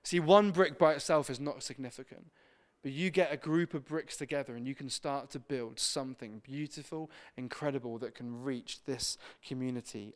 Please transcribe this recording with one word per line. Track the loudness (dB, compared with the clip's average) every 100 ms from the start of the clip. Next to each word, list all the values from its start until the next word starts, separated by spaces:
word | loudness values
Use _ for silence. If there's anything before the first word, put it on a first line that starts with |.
See, | 0 2
one | 10 10 10
brick | 6 4 6
by | 6
itself | 6 4 2 2
is | -4
not | -6 -6
significant, | -10 -10 -10 -12 -16 -18 -20 _ _ _ _ _
but | -8
you | -2 2
get | 4 2
a | 0
group | 0 2 2
of | -4 -4
bricks | -6 -6 -8
together | -4 -4 -4
and | -6 -8
you |
can | -8 -8
start | -6 -4 -4 -6
to | -10
build | -6 -6 -6 -2
something | -2 -2 -4 -8 -12 -14
beautiful, | -10 -8 -8 -8 -10 -10 -10 -14 -16 -10
incredible | -10 -2 -2 -2 -4 -6
that | -8
can | -8 -10 -6
reach | -4 -4 -6 -10
this | -6 -4 -4 -6 -12 -20 -10
community | -4 -4 -4 -6 -10 -12